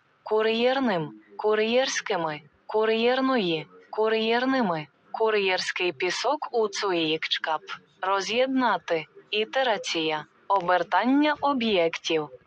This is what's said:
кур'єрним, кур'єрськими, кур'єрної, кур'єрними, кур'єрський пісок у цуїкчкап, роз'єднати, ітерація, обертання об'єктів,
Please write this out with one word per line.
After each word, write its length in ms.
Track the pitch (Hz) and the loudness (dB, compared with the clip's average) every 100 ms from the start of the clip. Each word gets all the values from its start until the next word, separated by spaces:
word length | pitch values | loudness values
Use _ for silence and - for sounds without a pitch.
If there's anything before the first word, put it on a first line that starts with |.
| _ _ | _ _
кур'єрним, 880 | - 214 220 226 247 269 254 180 147 - - - | -2 0 2 2 2 2 0 0 -4 -10 -16 -4
кур'єрськими, 1040 | 214 214 220 240 269 - - 190 160 151 - _ - | 0 2 2 2 0 -2 -4 -2 -2 -6 -14 _ -4
кур'єрної, 1000 | 214 220 226 233 254 262 262 180 160 147 - - | 0 2 2 2 2 2 0 0 -2 -6 -18 -8
кур'єрними, 1000 | - 220 220 220 233 262 269 214 160 147 _ _ | -2 0 2 0 0 0 0 0 -2 -6 _ _
кур'єрський 800 | - 220 214 190 185 - - 180 | -2 0 2 2 0 -2 -2 -4
пісок 560 | 147 180 - 226 302 - | -2 -4 0 -2 -2 -2
у 160 | 240 214 | -2 -2
цуїкчкап, 920 | - 202 170 160 156 - - - 156 - - _ _ | -2 -2 0 0 -2 -2 -4 -2 -4 -6 -16 _ _
роз'єднати, 1040 | 185 196 185 233 262 262 240 180 - 165 156 - - | -2 0 0 0 0 2 2 0 -2 -4 -4 -16 -6
ітерація, 920 | 208 214 262 254 202 - 170 160 156 151 _ - | -4 -2 0 0 0 -2 -2 -2 -2 -6 _ -2
обертання 880 | 196 175 180 170 180 233 277 302 294 | 0 4 2 2 2 4 4 2 2
об'єктів, 880 | 285 269 226 190 165 - - 160 147 - | 0 0 2 2 2 -2 -2 -2 -2 -10